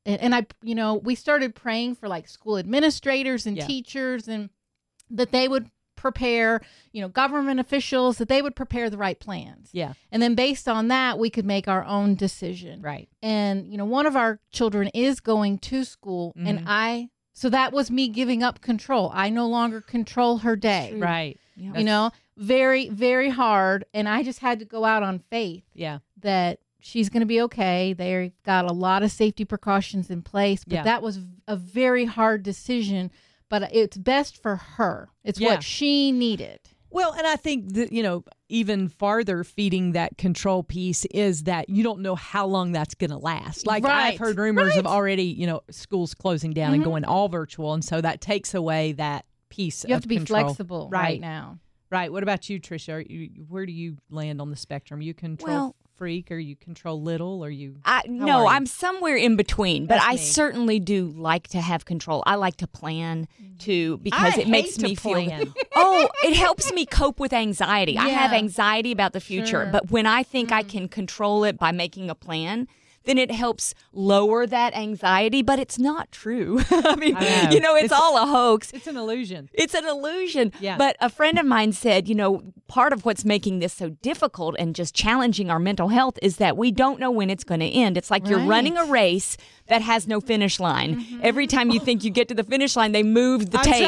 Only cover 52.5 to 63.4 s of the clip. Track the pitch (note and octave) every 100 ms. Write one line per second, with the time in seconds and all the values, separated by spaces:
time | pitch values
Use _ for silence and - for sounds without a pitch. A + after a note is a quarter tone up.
52.5 | F#3+ - D#3+ - D#3+ - E3 D#3+ - D#3
53.5 | F#3+ F#3+ E3 E3+ D3 _ D3+ D3+ C#3+ D3
54.5 | C#3+ - C#3+ - D3 D#3 D#3 E3 D#3 D#4+
55.5 | C#4+ C4 - _ - F3+ F3 - E3 D3+
56.5 | C#3 F3 E3 E3+ D#3 D#3+ E3 F3+ F#3+ D3+
57.5 | C#3 C#3 C#3 G3 B3+ - A#3+ D4 C4 G#3
58.5 | C#4 B3+ - F4+ F#4+ E4 B3+ A#3 G#3+ G3+
59.5 | - F#3 D#3+ E3 A#3 A3+ B3+ - D#4 D4
60.5 | A#3+ A#3 G#3+ F3+ G3+ F3 D#3+ E3 E3+ -
61.5 | F3+ E3+ E3 - E3+ - D3+ - G3+ F#3+
62.5 | - E3+ - D#3 D#3+ E3 E3 D#3+ _